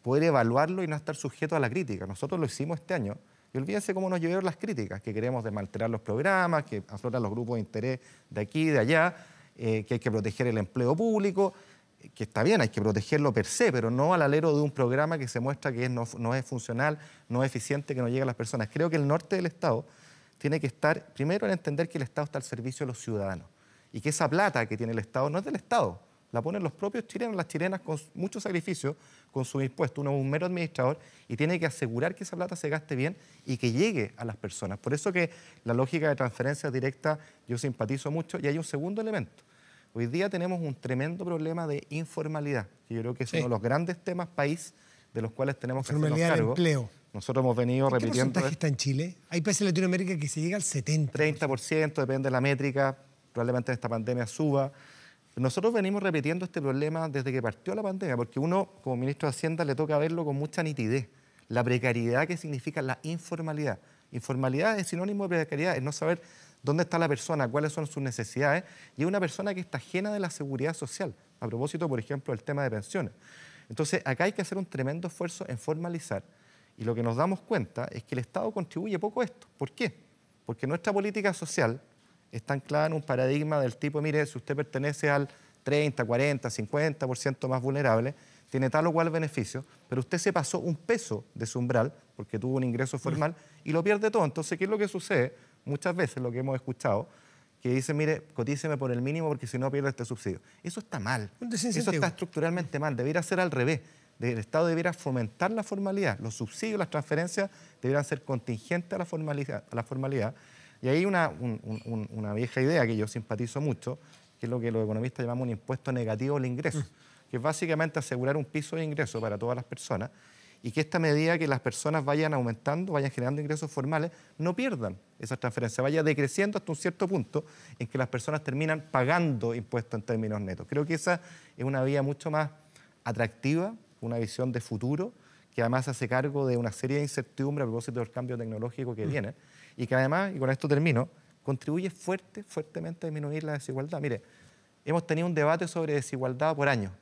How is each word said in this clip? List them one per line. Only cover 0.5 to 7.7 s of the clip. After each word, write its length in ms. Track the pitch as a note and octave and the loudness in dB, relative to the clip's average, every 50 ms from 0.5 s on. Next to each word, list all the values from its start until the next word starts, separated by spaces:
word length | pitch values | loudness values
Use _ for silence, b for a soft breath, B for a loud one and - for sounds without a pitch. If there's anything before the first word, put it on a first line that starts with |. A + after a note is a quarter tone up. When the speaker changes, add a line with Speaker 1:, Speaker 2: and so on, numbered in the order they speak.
| A#2 C3+ D#3 D#3+ F#3 F#3+ | 6 4 4 4 2 -2
Speaker 1:
y 60 | F3+ | -2
no 80 | D#3+ D3+ | -2 -2
estar 200 | D3 - - D#3 | -4 -4 -6 -8
sujeto 400 | - - C3+ - - D#3+ D3+ E3 | -6 -6 -8 -4 -4 -2 0 2
a 40 | D#3 | 2
la 100 | C3+ A2+ | 2 2
crítica. 380 | G#2 F#2+ F3+ B2+ G#2 F2 F#2+ | 0 -2 -2 -2 -4 -6 -4
Nosotros 320 | F#2+ G2 - - C#3+ F#3+ F3 | -8 -6 -6 -4 -4 0 0
lo 80 | D#3 | 0
hicimos 320 | C3 - - C#3+ D#3 E3+ D3 | -2 -2 -4 -4 -4 -4 -6
este 160 | - - F#3 | -4 -2 -2
año 220 | E3 A2 G2 G2+ - b b b b b b - | -2 -2 -2 -6 -8 b b b b b b -6
y 40 | C3 | -4
olvídese 340 | E3+ F3 G3+ G#3 G3+ - F#3 | -2 -2 -2 -2 -2 -2 -2
cómo 160 | F#3+ F#3+ F#3 | -2 0 0
nos 100 | F#3 F3 | 0 0
llegaron 240 | E3 E3 F3 F#3+ F#3 | 0 0 0 2 0
las 140 | F#3 D3+ | 0 -2
críticas, 420 | - - G#3+ F3+ B2 G#2 F2+ F#2 G2 | -2 -6 -4 -4 -4 -4 -4 -6 -8
que 140 | - A2+ G2+ | -6 -4 -4
queremos 300 | A2 A2+ B2 B2+ B2 A2 | -2 -2 0 -2 -2 -4
desmantelar 480 | A2+ G2+ G#2 G2 F#2 - G#2 A2+ A2+ | -4 -4 -4 -4 -4 -4 -2 -2 -2
los 100 | A#2 G#2+ | -2 -2
programas, 640 | - - G#2 A#2+ D3+ F#3+ G3 F#3 F3+ E3+ E3 D3+ C#3 | -2 -2 -2 2 2 4 4 4 4 4 2 2 0
que 180 | - A2+ G#2 - | -2 -6 -6 -6
afloran 340 | - G#2+ G2+ - B2 A#2 B2+ | -8 -14 -8 -6 -4 -2 0
los 80 | A#2 G2 | -2 -2
grupos 260 | G#2+ A#2+ A#2+ A2+ A#2+ | -2 -4 -4 -2 -2
de 20 | A2+ | -4
interés 400 | G2+ - | -4 -4